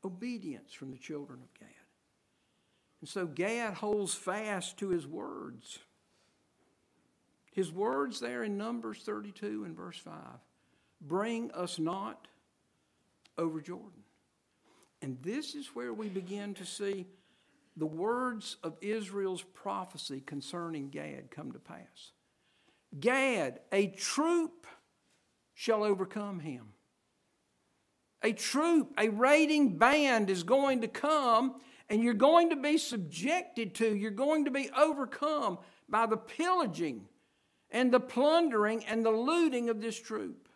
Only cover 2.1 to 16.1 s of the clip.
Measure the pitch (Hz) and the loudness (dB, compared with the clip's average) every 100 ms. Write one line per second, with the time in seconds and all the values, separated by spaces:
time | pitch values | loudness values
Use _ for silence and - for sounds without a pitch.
2.1 | _ _ _ _ _ _ _ _ _ 151 | _ _ _ _ _ _ _ _ _ -10
3.1 | 196 175 139 185 233 233 175 214 208 196 | -6 -6 -2 -2 -2 -4 -4 -2 -2 -2
4.1 | - - 202 220 202 170 - 202 175 143 | -4 -4 -6 -4 -6 -6 -8 -2 -2 -4
5.1 | 165 214 - - - - - _ _ _ | -10 -10 -10 -12 -16 -18 -20 _ _ _
6.1 | _ _ _ _ _ _ _ _ _ _ | _ _ _ _ _ _ _ _ _ _
7.1 | _ _ _ _ - 180 165 214 269 277 | _ _ _ _ -4 -4 0 -2 0 -2
8.1 | 226 240 247 226 202 214 240 226 208 - | -4 -6 -4 -4 -4 -4 -6 -8 -10 -8
9.1 | 214 208 196 208 214 196 165 175 170 - | -8 -10 -10 -8 -8 -8 -10 -14 -14 -16
10.1 | 160 123 123 _ _ _ _ _ _ 147 | -16 -16 -20 _ _ _ _ _ _ -6
11.1 | 175 214 233 233 - 180 - 160 185 208 | -2 -2 -4 -6 -6 -8 -4 -4 -4 -8
12.1 | - - _ _ _ _ _ _ _ _ | -12 -20 _ _ _ _ _ _ _ _
13.1 | _ _ - 170 160 151 175 208 180 _ | _ _ -4 -4 -4 -10 -14 -14 -20 _
14.1 | _ _ _ _ _ _ _ _ _ 139 | _ _ _ _ _ _ _ _ _ -8
15.1 | 127 147 247 302 294 269 - 247 220 214 | -8 -4 -6 -6 -10 -12 -10 -8 -6 -6